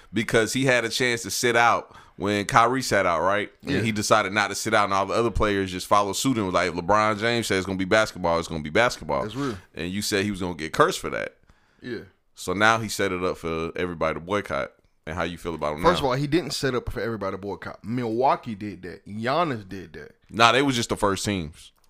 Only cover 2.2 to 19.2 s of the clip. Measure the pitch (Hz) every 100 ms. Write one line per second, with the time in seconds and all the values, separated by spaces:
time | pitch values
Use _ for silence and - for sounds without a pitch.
2.2 | 98 104 98 127 117 131 123 104 92 82
3.2 | 90 101 101 _ - 95 110 104 101 110
4.2 | 98 104 98 98 113 107 101 98 98 95
5.2 | 117 98 107 101 95 90 - 104 101 92
6.2 | 135 120 95 90 90 82 85 104 107 104
7.2 | 113 117 107 98 92 95 95 107 110 -
8.2 | 87 82 80 82 76 90 120 - 73 69
9.2 | 107 120 139 98 - - 85 98 101 104
10.2 | 104 95 90 82 78 - 160 - 80 60
11.2 | 50 _ _ _ _ _ 127 107 87 _
12.2 | _ - - 90 107 113 107 - 98 90
13.2 | 90 73 82 80 82 - 90 82 80 78
14.2 | 82 104 90 69 60 _ _ _ - 85
15.2 | 87 85 87 80 76 76 120 170 139 131
16.2 | 143 160 160 - 135 123 - - 107 113
17.2 | 98 95 98 90 98 - 92 123 120 113
18.2 | 131 170 123 101 104 90 90 - - 104